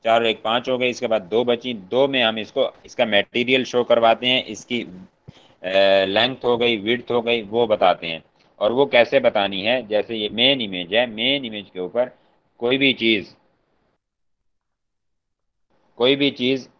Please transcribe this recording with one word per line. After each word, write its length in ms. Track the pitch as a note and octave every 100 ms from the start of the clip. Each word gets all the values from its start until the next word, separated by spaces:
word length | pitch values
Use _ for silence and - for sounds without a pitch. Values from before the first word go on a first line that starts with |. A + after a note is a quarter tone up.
चार 160 | A#2 A#2
और 60 | A#2
एक 160 | G#2
पाँच 260 | A2 A#2 A#2+
हो 100 | B2
गई, 100 | B2+
इसके 180 | A2+ A#2+
बाद 160 | A2
दो 220 | F2+ G#2+
बची, 300 | B2 A#2+ B2+
दो 340 | A2+ F#2 B2 C#3
में 140 | C3+
हम 160 | A2+ A2
इसको, 360 | G2+ C#3 A#2+ - -
इसका 200 | - A#2
material 580 | G#2 G2+ B2 A#2+ C3
show 200 | A#2+ B2
करवाते 420 | A#2 A#2 A2+ A2 B2
हैं, 180 | B2+
इसकी, 380 | - G#2 - A#2+
अ, 880 | E2 F#2 F#2 _ - _ _ _ F#2 F#2+ G2 G2
length 320 | F#2+ G2+ B2 B2+
हो 120 | B2 A#2+
गई, 200 | A#2+ A2+
width 340 | G2+ B2 A#2+
हो 120 | A#2+
गई, 200 | A2+ A#2
वो 240 | G2+ A2+ A#2
बताते 400 | G#2 F#2+ F2 E2+
हैं। 180 | D#2+ _ _ _ _
और 140 | G#2
वो 140 | A#2+ C#3
कैसे 340 | B2 A#2 C#3
बतानी 420 | A#2+ G#2+ G2 G2
है, 240 | G2+ B2+ G#2+
जैसे 300 | G#2+ G2+ A2+
ये 120 | G#2
main 320 | G2+ B2+ C#3
image 340 | G#2+ F#2 F2
है, 120 | G#2+ B2
main 380 | G#2+ B2 C#3+
image 260 | B2 G#2+ G2
के 100 | F2+
ऊपर 360 | F2+ A#2 B2+ _ _ _ _ _
कोई 200 | A#2+ C3+
भी 140 | C#3
चीज़, 420 | A#2 A2+ G#2+ E2+ _ _ _ _ _ _ _ _ _ _ _ _ _ _ _ _ _ _ _ _ _ _ _ _ _ _ -
कोई 200 | B2 C#3
भी 140 | C#3+
चीज़ 380 | - B2 C3+ B2 _